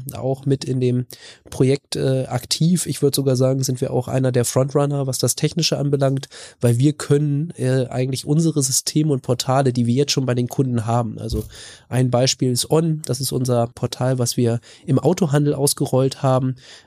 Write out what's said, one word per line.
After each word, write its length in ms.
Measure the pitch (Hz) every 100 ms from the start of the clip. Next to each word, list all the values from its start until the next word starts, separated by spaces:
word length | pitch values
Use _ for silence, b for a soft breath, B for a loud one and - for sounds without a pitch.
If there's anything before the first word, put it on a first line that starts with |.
| 131
auch 320 | - 127 135 139
mit 180 | 139
in 160 | 131 131
dem 260 | 123 123 123 B B B -
Projekt, 440 | - 131 139 -
äh, 300 | - 139 131 127
aktiv. 600 | 123 - - 160 180 -
Ich 160 | -
würd 120 | 143
sogar 220 | 143 135 127
sagen, 260 | 131 135
sind 180 | 135 127
wir 120 | 127
auch 160 | 127 120
einer 240 | 127 131
der 120 | 123
Frontrunner, 600 | 120 131 135 147 143 143 135
was 120 | 127
das 180 | 127 -
Technische 420 | 156 175 151 139
anbelangt, 500 | 143 139 135 135 - B B B
weil 180 | 123 120
wir 120 | 147
können, 600 | 143 - 147 151 143 170 -
äh, 300 | 127 131 123
eigentlich 380 | 123 131 131 -
unsere 340 | 151 165 151
Systeme 520 | 131 131 - 151 156
und 100 | 131
Portale, 500 | - 123 - 131 135
die 140 | 123 117
wir 80 |
jetzt 160 | 123 143
schon 160 | - 127
bei 80 |
den 140 | 123 120
Kunden 380 | - 131 120 110
haben. 340 | 117 110 107
Also 240 | 110 110 - B B B B
ein 220 | 127 127
Beispiel 400 | 123 131 - 131
ist 180 | 123 -
On, 320 | 156 165 156 156
das 140 | 131
ist 100 | 131
unser 380 | 131 127 120 117
Portal, 500 | - 120 - 127 127
was 180 | 117 -
wir 220 | 117 117 B B -
im 120 | 135
Autohandel 560 | 143 185 156 147 147
ausgerollt 680 | 139 143 - 143 127 135 -
haben. 320 | 135 127 131 123 B B